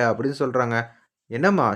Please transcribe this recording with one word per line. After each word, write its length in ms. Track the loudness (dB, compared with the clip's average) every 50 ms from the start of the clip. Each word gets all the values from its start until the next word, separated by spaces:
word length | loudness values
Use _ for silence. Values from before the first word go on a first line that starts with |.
| 2
அப்படின்னு 320 | 2 0 0 -2 -4 -2 -2
சொல்றாங்க. 360 | -4 -2 0 -2 0 0 0 -2 -4 -6 -12 _ _ _ _ _ _ -10
"என்னம்மா, 380 | -4 0 2 2 2 4 2 0 0